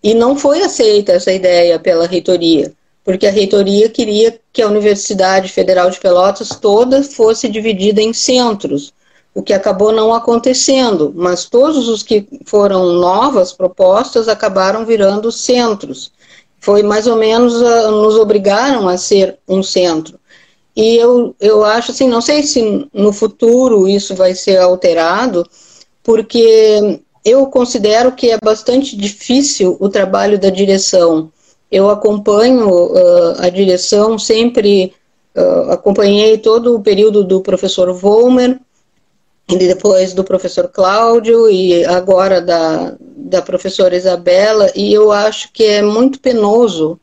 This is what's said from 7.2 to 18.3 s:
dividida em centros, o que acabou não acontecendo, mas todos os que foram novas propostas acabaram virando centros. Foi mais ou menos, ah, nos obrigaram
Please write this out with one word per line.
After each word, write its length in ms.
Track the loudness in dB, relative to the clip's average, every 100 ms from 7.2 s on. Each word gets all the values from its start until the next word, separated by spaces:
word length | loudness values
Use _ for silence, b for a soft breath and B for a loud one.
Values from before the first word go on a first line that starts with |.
| 0 0 -4
dividida 500 | -6 -4 -2 -2 0
em 140 | -2
centros, 800 | -4 -2 0 0 -4 -6 -8 -8 _ _ _ _
o 80 | -14
que 120 | -4
acabou 380 | -2 -2 0 0
não 220 | 2 0
acontecendo, 1000 | 0 0 -2 0 -2 0 0 0 0 -4 -2
mas 300 | -4 -4 -2
todos 420 | 0 2 0 -2
os 160 | -6
que 240 | -2 -4 -4 -20 -4
foram 480 | 0 0 0 0
novas 600 | 0 0 0 0 0 -2
propostas 760 | -2 -6 0 2 2 0 -2 -2
acabaram 580 | -2 -2 -2 -2 -2 -2
virando 460 | -2 -2 -2 -6
centros. 800 | -6 -2 0 0 -4 -10 -16 -18 b b b b _
Foi 240 | 0 2
mais 240 | 2 0 0
ou 80 | 0
menos, 440 | 0 2 0 2
ah, 260 | 0 2 0
nos 260 | 2 2 2
obrigaram 720 | 2